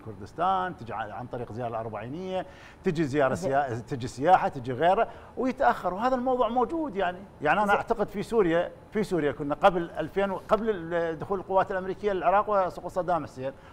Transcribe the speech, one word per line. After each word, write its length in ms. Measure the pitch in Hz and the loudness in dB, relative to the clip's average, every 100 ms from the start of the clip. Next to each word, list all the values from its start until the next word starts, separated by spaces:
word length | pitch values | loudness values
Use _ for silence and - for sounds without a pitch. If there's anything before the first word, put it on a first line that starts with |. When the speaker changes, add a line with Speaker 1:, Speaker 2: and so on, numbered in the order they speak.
Speaker 1:
كردستان، 720 | - 98 101 - 180 190 180 170 | -12 -14 -12 -2 0 0 -2 -8
تجي 160 | 113 | -10
عن، 180 | 104 107 | -8 -8
عن 160 | 101 127 | -10 -8
طريق 260 | 127 120 | -8 -8
زيارة 160 | 110 120 | -6 -6
الأربعينية، 760 | 113 113 107 117 151 185 185 175 - - - | -4 -6 -8 -8 -10 -6 -6 -6 -12 -20 -6
تجي 200 | - 156 | -2 0
زيارة 300 | 156 143 131 | 0 4 4
Speaker 2:
زين. 180 | 131 160 | 2 0
Speaker 1:
سيا-، 280 | 135 143 113 | 0 0 -4
تجي 260 | 107 139 120 | -6 -6 -6
سياحة، 420 | - 147 185 185 | 0 6 6 6
تجي 240 | 143 123 | -4 -6
غيره، 360 | 123 165 196 233 - - - | 0 2 4 2 -4 -14 -4
ويتأخر، 580 | 254 - 247 - 185 | -2 2 2 2 -2
وهذا 200 | 180 247 | 0 0
الموضوع 340 | 262 247 247 226 | 0 0 2 2
موجود 480 | 240 240 330 302 190 | 2 0 0 -4 -2
يعني. 220 | 175 - - - | -2 -2 -12 -4
يعني 160 | 147 175 | 2 4
أنا 80 | 208 | 4
Speaker 2:
زين. 100 | 202 | 2
Speaker 1:
أعتقد 320 | - - 202 | 2 -2 -2
في 140 | 202 | -4
سوريا، 500 | 196 226 180 165 175 - - | -2 2 4 4 0 -6 -8
في 100 | 214 | -4
سوريا 300 | 208 175 147 | 0 0 0
كنا 220 | 131 147 | -2 -4
قبل 360 | 147 196 185 170 | 4 4 4 -2
ألفين 400 | - 160 - 196 | -6 -6 -2 -2
و-، 100 | 185 - | -2 0
قبل 220 | 202 220 | 0 2
ال-، 480 | 202 165 170 165 160 | -4 -2 -2 -2 -4
دخول 200 | 151 190 | -4 -6
القوات 320 | 165 190 185 | 0 2 2
الأمريكية 420 | 190 185 175 208 | 0 -4 -4 -2
للعراق 380 | 190 165 196 208 | 0 4 4 4
وسقوط 420 | 202 180 - 170 | 2 2 -2 -8
صدام 320 | 185 170 170 | -4 0 0
حسين، 280 | 139 - 131 - - | -2 -8 -8 -8 -16